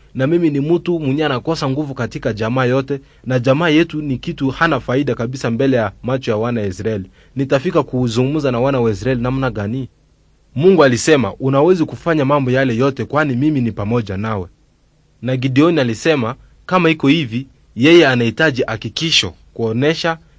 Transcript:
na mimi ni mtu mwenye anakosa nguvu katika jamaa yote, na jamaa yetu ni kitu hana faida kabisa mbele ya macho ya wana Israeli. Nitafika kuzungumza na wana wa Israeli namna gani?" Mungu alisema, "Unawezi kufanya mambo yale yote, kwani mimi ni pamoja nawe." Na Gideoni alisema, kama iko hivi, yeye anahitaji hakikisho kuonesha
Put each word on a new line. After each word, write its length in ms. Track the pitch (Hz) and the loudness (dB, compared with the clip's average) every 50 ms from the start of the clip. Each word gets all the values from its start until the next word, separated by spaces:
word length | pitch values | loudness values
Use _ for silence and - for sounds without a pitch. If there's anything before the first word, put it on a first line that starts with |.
| _ _ - | _ _ -6
na 140 | 127 131 | -2 0
mimi 220 | 147 170 175 170 156 | 0 2 2 2 0
ni 100 | 143 139 | 0 0
mtu 400 | 143 160 175 170 - 175 175 160 | 0 0 0 0 0 -2 -2 -2
mwenye 260 | 151 131 135 156 156 | -2 -2 -2 0 0
anakosa 440 | 147 131 117 - 160 165 160 156 131 | -2 -2 -2 -4 -4 -4 -2 -4 -4
nguvu 240 | 131 147 156 139 131 | -2 -4 -4 -6 -6
katika 400 | 127 117 107 - 139 - 127 107 | -6 -6 -6 -6 -6 -4 -4 -4
jamaa 320 | 101 110 110 123 135 127 | -2 -4 -2 0 0 0
yote, 340 | 123 127 135 131 135 143 135 - _ _ _ - | 2 0 0 -2 -2 -6 -8 -10 _ _ _ -6
na 140 | 131 127 127 | -2 -2 0
jamaa 300 | 113 135 135 151 175 165 | 2 2 2 2 2 4
yetu 320 | 151 160 170 170 151 151 | 4 2 2 0 -2 -6
ni 160 | 151 143 127 | -6 -6 -6
kitu 320 | - - 175 170 - 139 131 | -6 -6 -8 -6 -4 -4 -4
hana 300 | - - 165 165 151 120 | -2 0 0 0 0 -2
faida 360 | - - 120 139 147 131 117 | -2 -2 -2 0 0 -2 -2
kabisa 360 | - 117 120 131 131 - 120 | -4 -4 -6 -6 -6 -4 -4
mbele 260 | 117 113 135 135 131 | -2 0 0 2 2
ya 140 | 120 107 98 - - - | 0 0 -2 -6 -8 -6
macho 280 | 117 131 135 - 123 | -4 -4 -4 -2 -2
ya 60 | 110 | -2
wana 280 | 104 113 123 120 113 104 | -2 -2 -2 -2 -2 -4
Israeli. 440 | 98 87 98 98 110 110 98 90 - _ _ _ _ - | -4 -6 -6 -6 -4 -4 -6 -6 -10 _ _ _ _ -6
Nitafika 480 | 131 139 135 139 131 127 185 180 165 - | -6 -2 0 0 0 0 0 0 0 0
kuzungumza 680 | - 131 127 127 117 110 123 127 135 151 156 143 135 | 0 -2 -2 -2 0 0 0 0 0 0 -2 -2 -2
na 80 | 120 117 | 0 0
wana 200 | 127 139 139 127 | 0 0 0 2
wa 100 | 117 113 | 0 0
Israeli 300 | 104 92 107 127 131 120 | 0 -2 -2 -2 -2 -2
namna 300 | 120 127 135 135 135 127 | -2 -2 -2 -2 -2 -2
gani?" 380 | 101 107 101 104 120 135 123 - _ _ _ _ _ _ _ _ _ _ _ _ - | -4 -4 -6 -6 -6 -8 -8 -10 _ _ _ _ _ _ _ _ _ _ _ _ -2
Mungu 280 | 127 165 190 190 160 143 | 2 4 6 6 6 6
alisema, 500 | 131 120 110 - 165 156 135 113 98 - | 4 4 2 2 4 4 4 2 0 -2
"Unawezi 520 | - 131 135 135 139 151 180 190 165 151 | -4 -2 0 2 4 4 4 4 2 0
kufanya 400 | - - - - 170 160 151 135 | -2 -4 -4 -2 -2 0 0 2
mambo 260 | 135 147 147 135 123 | 2 2 2 2 0
yale 240 | 123 131 139 127 113 | 0 2 0 0 0
yote, 280 | 113 135 139 135 123 110 | 2 0 0 0 -2 -6
kwani 300 | 101 139 147 156 143 123 | -2 0 0 0 0 0
mimi 260 | 120 143 156 151 135 | 0 0 0 0 0
ni 100 | 120 113 | 0 -2
pamoja 460 | 98 - 101 104 120 123 107 101 95 | -2 -4 -4 -2 -2 -2 -2 -2 -6
nawe." 300 | 95 107 110 110 98 87 - _ _ _ _ _ _ _ _ _ _ _ _ _ _ | -6 -4 -4 -4 -6 -8 -10 _ _ _ _ _ _ _ _ _ _ _ _ _ _
Na 160 | 113 127 131 | -6 -4 -2
Gideoni 420 | 131 127 135 127 139 156 175 170 151 | -2 -2 2 4 4 4 4 4 2
alisema, 540 | 127 117 110 - - 165 156 135 113 113 131 - - - _ _ _ | 0 0 -2 -2 0 0 0 0 0 -4 -6 -8 -16 -20 _ _ _
kama 240 | - 180 185 165 160 | -2 0 2 2 2
iko 180 | 160 160 - | 2 2 2
hivi, 400 | 139 151 170 143 110 113 127 135 - _ _ _ _ - | 2 2 2 0 -2 -6 -8 -8 -10 _ _ _ _ -2
yeye 320 | 107 127 160 170 175 156 | 2 4 6 8 8 8
anahitaji 560 | 135 127 120 117 113 - - 160 156 127 123 123 | 6 4 2 0 0 0 0 0 0 0 -2 -2
hakikisho 640 | - 113 107 - 113 - - 160 165 - - 107 87 - - _ _ - | -4 -6 -6 -8 -8 -6 -6 -2 0 0 0 -2 -2 -6 -14 _ _ -8
kuonesha 640 | - 113 113 113 120 135 156 160 160 - 165 165 160 - _ _ | -4 -4 -2 0 0 0 0 0 0 -2 -4 -4 -6 -10 _ _